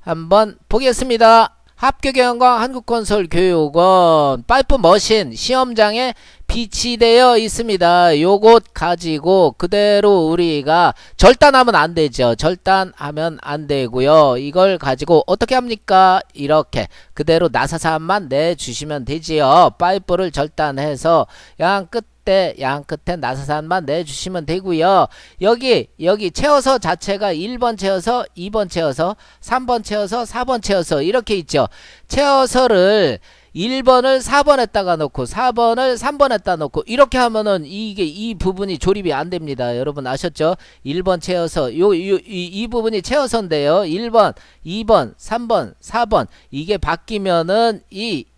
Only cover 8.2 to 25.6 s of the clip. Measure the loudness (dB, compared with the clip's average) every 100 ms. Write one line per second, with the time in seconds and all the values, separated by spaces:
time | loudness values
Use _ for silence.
8.2 | 2 4 6 6 4 -8 -4 -4 -4 -4
9.2 | 2 4 4 0 -4 0 2 2 4 4
10.2 | 2 0 0 -2 0 2 2 0 -14 4
11.2 | 6 8 6 6 4 4 2 0 -2 0
12.2 | 0 0 -2 -2 0 0 0 -8 -12 -6
13.2 | -6 -8 -10 -10 -4 -4 -2 -2 4 6
14.2 | 6 2 -2 2 2 2 -4 -4 2 2
15.2 | 2 -2 0 -2 -2 -10 0 4 4 4
16.2 | -2 -12 0 0 0 -6 -8 -12 -20 -10
17.2 | 0 2 2 -2 -4 -4 -4 -4 -2 -4
18.2 | -2 -2 -2 -2 -8 -10 -10 -10 -8 -10
19.2 | -4 0 4 6 6 2 -2 -2 -2 -2
20.2 | -2 -4 -6 -4 -6 -4 -6 -4 2 2
21.2 | 2 -6 -20 -4 -2 -2 -4 -10 -10 _
22.2 | 0 0 0 -4 -6 -6 -8 -10 -6 -6
23.2 | -6 -6 -4 -6 -2 -4 -2 -4 -4 -10
24.2 | -8 -8 -6 -6 -2 0 2 4 2 -4
25.2 | -20 -4 0 0